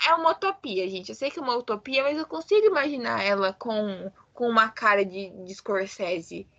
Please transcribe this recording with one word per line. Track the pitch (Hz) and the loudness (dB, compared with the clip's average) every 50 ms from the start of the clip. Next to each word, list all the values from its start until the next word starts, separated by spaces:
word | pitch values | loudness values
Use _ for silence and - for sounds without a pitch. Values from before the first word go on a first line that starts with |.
| 220 | 4
é | 302 330 | 4 2
uma | 330 320 320 | 4 4 2
utopia, | 330 - 392 392 392 - - 254 190 190 185 190 | 2 2 0 -2 -2 -4 -6 -6 -4 -2 -2 -2
gente. | 190 185 190 208 | -4 -8 -10 -12
Eu | 220 | -8
sei | - 269 285 | -6 -6 -6
que | - 359 | -6 -6
é | |
uma | 277 254 240 | -4 -2 -2
utopia, | 247 247 - 214 208 - 262 269 269 | -2 -2 -4 -4 -4 -4 -2 0 0
mas | 269 285 302 311 | 0 0 0 -2
eu | 311 | -4
consigo | - - - 330 - 403 427 440 | -6 -8 -10 0 2 4 6 6
imaginar | 415 381 294 277 302 285 254 233 233 233 214 196 | 6 4 4 2 0 -2 -4 -4 -2 -2 0 2
ela | 202 202 196 196 190 196 | 2 2 2 2 0 -2
com, | - - 240 220 214 214 202 190 180 180 196 - _ _ _ _ | -4 -6 -4 -2 -2 -2 -2 -4 -6 -10 -12 -12 _ _ _ _
com | - 247 233 | -2 -2 2
uma | 226 220 220 226 | 4 4 4 4
cara | - - 226 214 202 202 | 0 0 2 4 4 4
de, | 196 185 180 196 196 185 | 2 0 -2 -6 -10 -10
de | - 190 185 185 196 | -12 -14 -14 -14 -16
Scorsese. | - - - 202 190 196 196 - - 196 170 185 165 165 - 170 180 196 - _ | -10 -6 -4 -2 -2 -2 -4 -6 -8 -6 -4 -4 -6 -6 -10 -14 -14 -14 -16 _